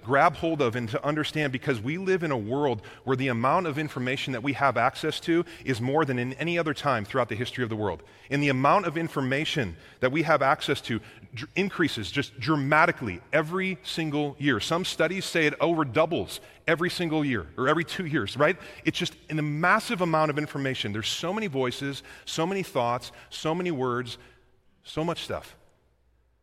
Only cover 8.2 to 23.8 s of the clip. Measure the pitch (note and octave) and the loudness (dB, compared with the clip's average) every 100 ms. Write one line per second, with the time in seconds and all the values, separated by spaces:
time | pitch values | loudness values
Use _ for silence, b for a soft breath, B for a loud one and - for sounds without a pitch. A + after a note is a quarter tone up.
8.2 | B C#3+ D3 B2+ C#3+ G3 E3+ D#3+ E3 D3 | B 0 2 4 4 4 2 -2 -2 -2
9.2 | C3 C3+ D#3 D3+ G2 D#2+ B B B2+ D3+ | 0 0 0 -2 -2 -6 B B 0 2
10.2 | D3+ D3 C3+ D3+ - C#3 - A2+ B B | 2 4 4 2 0 -2 -2 -4 B B
11.2 | - A2+ D3 E3+ G3 - F3 - F#2 C#3 | -16 -14 -6 -2 -2 0 0 0 -4 -4
12.2 | - - A2 D3+ C#3 D3+ E3+ - A2 F2 | -4 -6 0 2 4 6 6 2 -4 -6
13.2 | - D3+ D#3 F#3 F#3 F3+ - - D#3 D3 | 0 0 0 -2 -2 -4 -6 -4 -2 0
14.2 | D3 C3 C#3+ G#2+ - E3 F#3 - D#3+ F#3+ | -2 0 0 2 2 0 -2 0 0 0
15.2 | - E3+ D3+ C3+ D#3 D#3+ C#3+ D3 E3 D3 | -2 2 2 4 2 2 2 2 2 2
16.2 | F2 - B B - D#3+ F3+ - E3+ D#3 | -4 -8 B B 0 0 0 0 0 0
17.2 | C#3+ A2 D#2+ - C3 D#3+ - - C3+ D3 | 2 0 -4 -2 2 2 0 -6 -2 -2
18.2 | G2+ B2 D3+ F#3+ B B D#3+ - F3 - | -2 2 2 2 B B -4 -2 -6 -8
19.2 | - D#3 D3+ D3+ F3+ G#3+ - F3 F3 D#3 | -6 -4 -2 0 4 4 2 -2 2 2
20.2 | D#3 D3 D3+ C#3+ C3+ B2 A2 G#2+ G#2+ - | 2 0 -4 -2 -2 -2 -4 -4 -4 -4
21.2 | E3+ G#3+ G3+ C3+ B2+ A#2+ C#3 C#3 B B | -4 -2 -2 0 0 -2 -6 -8 B B
22.2 | - - F3 G3 E3+ C3+ A#2+ B2 - B | -8 -2 0 -2 -2 0 0 0 -6 B
23.2 | B - D#3+ E3+ F3+ C#3 | B -6 -4 -2 -2 0